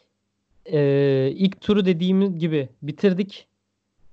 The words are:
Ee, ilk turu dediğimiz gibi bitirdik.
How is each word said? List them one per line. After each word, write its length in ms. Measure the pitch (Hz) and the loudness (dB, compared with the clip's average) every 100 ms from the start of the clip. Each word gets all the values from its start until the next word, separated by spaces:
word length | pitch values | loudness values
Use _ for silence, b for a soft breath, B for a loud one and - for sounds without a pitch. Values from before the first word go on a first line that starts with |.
| b _ _ _ _ _ - | b _ _ _ _ _ -4
Ee, 680 | 156 143 139 139 135 135 147 | 0 2 2 2 2 0 0
ilk 260 | 190 - | -2 0
turu 240 | - 208 190 | -2 2 2
dediğimiz 540 | 165 180 190 196 170 | 0 0 0 0 -2
gibi 300 | 165 151 131 _ | -2 -2 -4 _
bitirdik. 680 | 143 147 202 180 196 - - _ _ _ _ _ - | -12 -2 0 0 -4 -10 -20 _ _ _ _ _ -20